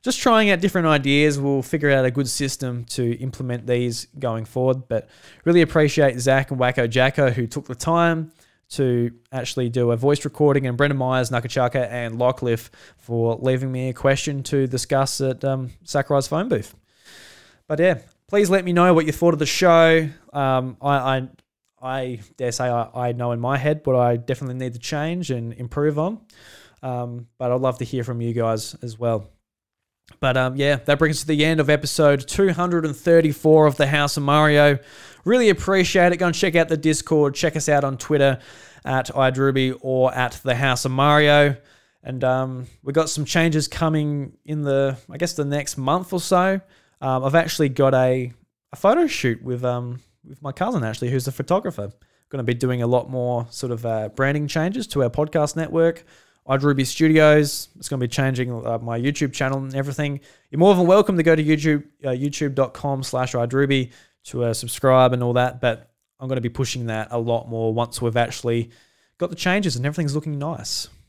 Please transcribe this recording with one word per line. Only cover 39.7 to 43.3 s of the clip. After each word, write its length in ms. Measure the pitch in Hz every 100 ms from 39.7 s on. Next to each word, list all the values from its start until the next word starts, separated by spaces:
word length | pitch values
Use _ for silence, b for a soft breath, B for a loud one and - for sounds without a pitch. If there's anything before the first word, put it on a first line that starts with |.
| 127
or 300 | 131 131 127
at 200 | 127 123 -
The 120 | 135 120
House 300 | 139 127 135
of 60 |
Mario. 680 | 131 147 147 147 147 143 131 b b b b
And, 220 | - 131
um, 420 | 127 131 131 127 127 _
we 100 | 139
got 180 | 143 156
some 140 | -
changes 440 | 143